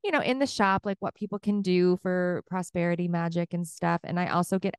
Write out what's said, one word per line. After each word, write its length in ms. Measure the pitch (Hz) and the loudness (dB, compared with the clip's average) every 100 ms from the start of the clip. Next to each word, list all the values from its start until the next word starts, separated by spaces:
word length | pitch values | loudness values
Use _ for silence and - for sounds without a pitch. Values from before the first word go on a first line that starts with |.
you 60 | 415 | 0
know, 120 | 302 | 0
in 180 | - 262 | 2 0
the 80 | 277 | 0
shop, 360 | - 202 190 | 2 2 2
like, 140 | 208 196 | -2 -4
what 140 | 196 | -6
people 240 | - 208 208 | -6 -8 -4
can 240 | - 208 | -2 0
do 380 | 196 180 180 180 | 2 4 4 2
for 420 | 190 180 180 175 - | 0 -2 0 -2 -4
prosperity 600 | 185 175 180 175 175 175 | -6 -4 -2 0 0 0
magic 460 | 170 170 170 170 | 0 0 -2 -2
and 140 | 175 170 | -4 -6
stuff. 340 | - 170 170 | -4 0 0
And 160 | - 175 | -2 -2
I 100 | 180 | 0
also 280 | 170 180 190 | 0 0 0
get 160 | 196 | -2